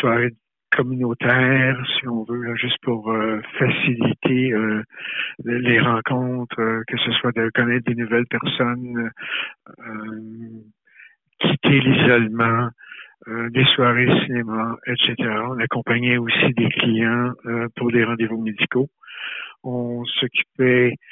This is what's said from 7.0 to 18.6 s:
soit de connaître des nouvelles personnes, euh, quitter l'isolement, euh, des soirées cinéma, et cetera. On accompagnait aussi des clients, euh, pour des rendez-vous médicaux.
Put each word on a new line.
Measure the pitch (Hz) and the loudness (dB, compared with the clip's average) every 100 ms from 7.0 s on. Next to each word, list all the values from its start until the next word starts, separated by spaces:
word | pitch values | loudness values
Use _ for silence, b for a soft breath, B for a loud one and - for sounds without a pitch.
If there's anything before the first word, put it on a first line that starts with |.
| 117 | -2
soit | 117 123 113 | 0 0 0
de | 113 | 0
connaître | 123 120 123 120 | 0 2 0 0
des | 117 | -2
nouvelles | 113 117 123 | 0 0 0
personnes, | 120 - - 120 123 123 117 113 - B B B B - - | -2 -2 -2 -2 -2 -6 -6 -6 -8 B B B B -20 -20
euh, | 117 107 110 110 110 113 113 113 110 _ _ b b b _ - | -14 -12 -10 -12 -12 -14 -14 -16 -20 _ _ b b b _ -4
quitter | 180 156 - 139 | -2 0 4 4
l'isolement, | 131 135 - 120 110 113 113 113 120 - B B B B - | 4 4 6 4 4 2 2 2 -2 -6 B B B B -12
euh, | 113 117 | -8 -2
des | 120 131 - | 2 4 4
soirées | 123 120 123 120 113 | 4 4 4 4 2
cinéma, | 123 113 110 113 113 - | -2 -2 -2 -2 -4 -4
et | 123 - | 0 0
cetera. | 120 120 107 120 | 0 -2 -2 -2
On | 123 | -2
accompagnait | 113 123 - 117 123 123 | -2 -2 0 0 2 2
aussi | 117 - 135 120 | 2 2 2 2
des | 117 | 2
clients, | - 117 113 113 120 123 120 120 | 2 2 2 2 2 0 -4 -6
euh, | 117 117 - | -4 -4 -4
pour | 120 | 0
des | 117 | 2
rendez-vous | 113 113 110 113 | 2 0 -2 -2
médicaux. | 110 104 | -4 -4